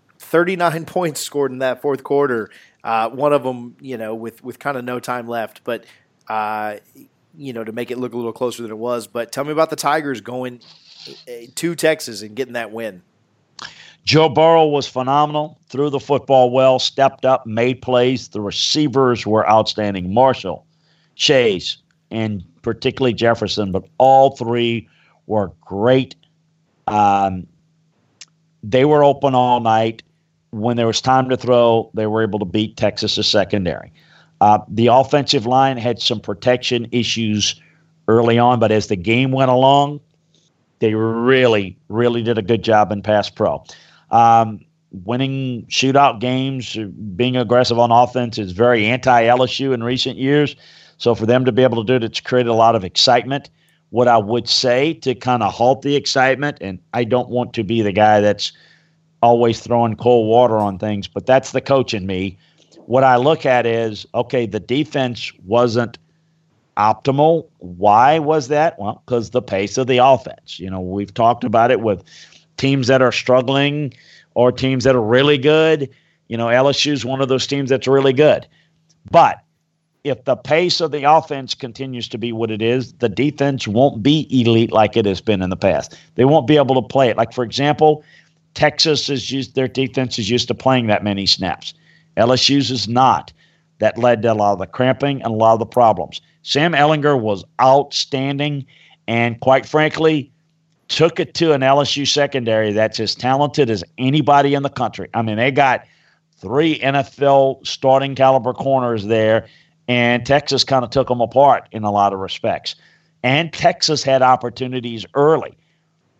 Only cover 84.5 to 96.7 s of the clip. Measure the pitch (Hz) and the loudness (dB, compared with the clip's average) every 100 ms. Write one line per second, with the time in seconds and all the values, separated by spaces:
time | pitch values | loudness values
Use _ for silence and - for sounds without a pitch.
84.5 | 113 117 107 107 120 101 92 - 98 92 | 2 2 2 2 2 0 -2 -2 -2 -2
85.5 | 90 98 76 - - _ - 135 156 123 | -2 0 0 -4 -14 _ 0 2 2 4
86.5 | 151 127 131 107 135 123 104 117 - 117 | 2 2 0 0 0 2 0 -2 -4 -6
87.5 | - 143 147 156 151 - _ _ _ _ | -2 -2 2 2 2 -4 _ _ _ _
88.5 | - 151 147 160 143 - 135 - 135 120 | -2 0 0 0 0 -2 -6 -6 -8 -6
89.5 | 135 127 131 131 - 127 - 101 120 - | -4 -4 -2 -4 -4 -6 -6 -2 -2 -2
90.5 | 95 131 131 113 104 104 98 95 - 92 | -2 0 0 2 0 -2 -4 -4 -4 -6
91.5 | - - - _ _ _ - 117 127 - | -6 -12 -20 _ _ _ 0 2 2 2
92.5 | 139 117 127 98 120 131 85 - _ _ | 0 -2 -4 -2 2 4 2 -4 _ _
93.5 | _ _ _ 107 113 123 117 117 107 101 | _ _ _ -2 0 0 2 0 0 0
94.5 | 95 87 - 127 127 143 135 117 110 113 | 0 -4 -2 -2 0 -2 -4 -4 2 2
95.5 | 107 113 127 117 90 76 - - _ - | 2 0 2 4 2 -4 -14 -20 _ -6
96.5 | 143 165 | -2 0